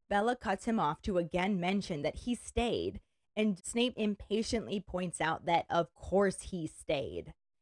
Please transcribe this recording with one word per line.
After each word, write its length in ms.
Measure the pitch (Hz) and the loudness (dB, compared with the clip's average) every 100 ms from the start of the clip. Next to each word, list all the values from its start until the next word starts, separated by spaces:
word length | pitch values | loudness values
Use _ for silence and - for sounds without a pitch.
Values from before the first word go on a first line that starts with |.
| _ | _
Bella 260 | 202 220 254 | 2 2 0
cuts 300 | 220 196 - | -2 -2 0
him 160 | 220 | 2
off 200 | 151 156 | 2 0
to 140 | - 180 | 0 0
again 440 | 170 180 185 196 | 2 0 0 2
mention 400 | 175 202 185 160 | 2 0 0 -2
that 160 | 151 - | -2 -4
he 180 | - 240 | -4 -4
stayed, 640 | - - 233 131 85 208 - _ _ - | -4 -2 0 0 -2 -6 -14 _ _ 0
and 240 | 214 185 | 0 0
Snape 300 | - 233 247 - | -4 0 0 2
impatiently 840 | 214 196 - 208 220 233 120 196 | -2 -2 -2 -2 0 -2 -2 -6
points 400 | - 180 180 - | -4 -4 -4 0
out 240 | 156 165 165 | 0 0 2
that 200 | 170 - | 2 4
of 260 | 170 165 _ | 0 0 _
course 460 | - 185 202 185 | 0 4 4 2
he 260 | - 185 156 | -8 -6 -6
stayed. 680 | - - 151 117 85 156 - _ _ | -10 -2 -2 0 -6 -10 -16 _ _